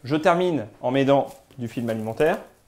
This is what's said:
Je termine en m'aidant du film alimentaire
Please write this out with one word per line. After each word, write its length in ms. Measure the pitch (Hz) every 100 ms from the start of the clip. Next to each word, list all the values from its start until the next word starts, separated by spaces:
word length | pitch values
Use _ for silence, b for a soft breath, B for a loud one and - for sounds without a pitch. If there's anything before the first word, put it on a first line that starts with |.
Je 120 | 120
termine 520 | 151 175 170 180 147 104 -
en 120 | 123
m'aidant 340 | 135 135 139 - - _ -
du 100 | 117
film 220 | - 117
alimentaire 480 | 113 110 113 151 202 - _